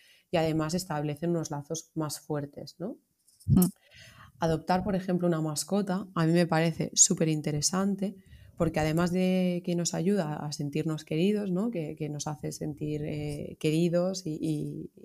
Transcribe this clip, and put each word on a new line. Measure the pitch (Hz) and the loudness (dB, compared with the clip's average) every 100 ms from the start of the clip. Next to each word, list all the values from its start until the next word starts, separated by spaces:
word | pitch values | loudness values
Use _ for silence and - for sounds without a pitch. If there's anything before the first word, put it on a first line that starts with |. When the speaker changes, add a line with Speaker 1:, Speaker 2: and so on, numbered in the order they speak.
| _ - _ | _ -20 _
Speaker 1:
y | 170 | 0
además | 160 156 156 | 2 2 0
establecen | 180 185 151 151 147 170 | -2 -2 -4 -2 -2 0
unos | 170 160 | 0 -2
lazos | 143 143 160 - | -8 -6 -8 -8
más | - 156 - | -6 -4 -6
fuertes, | - 151 143 - 143 - | -6 -6 -6 -12 -16 -10
¿no? | 185 311 _ _ _ _ - | -10 -10 _ _ _ _ 4
Speaker 2:
Mm. | 190 180 - _ - - - - - | 6 6 0 _ -20 -20 -20 -20 -4
Speaker 1:
Adoptar, | 165 156 - 185 | 0 0 2 2
por | 185 190 | 2 -2
ejemplo, | 185 175 175 | 2 2 2
una | 160 | 2
mascota, | 156 147 - 196 196 180 - | 0 -2 0 0 0 -2 -2
a | - 160 | 2 4
mí | |
me | 170 170 | 6 4
parece | 160 165 160 160 | 4 2 0 -4
superinteresante, | - - 175 160 156 147 151 147 180 196 196 196 196 - - - - | 4 4 4 2 0 -2 -2 -2 0 -2 -2 -4 -8 -18 -20 -20 -2
porque | 165 160 | 0 2
además | 156 160 180 | 2 2 2
de | 180 185 185 180 175 | 2 2 2 2 0
que | 175 175 | -2 -2
nos | 170 | 0
ayuda | 170 165 202 151 | 0 0 0 0
a | 151 151 | -4 -6
sentirnos | 147 143 156 156 156 | -6 -4 -2 -2 -4
queridos, | - 156 185 208 202 | -4 0 2 2 0
¿no? | 180 226 | -2 -2
Que, | 233 151 | -4 -6
que | 156 151 | -6 -6
nos | 147 156 | -6 -6
hace | 151 156 | -6 -8
sentir, | 151 156 143 151 151 | -6 -8 -6 -6 -4
eh, | 151 151 147 147 - - | -4 -6 -6 -8 -10 -2
queridos | 160 156 170 170 180 185 180 | 0 4 4 2 0 -2 -6
y, | 156 | -4
y, | 160 151 151 151 - - | -2 -2 -4 -8 -12 -16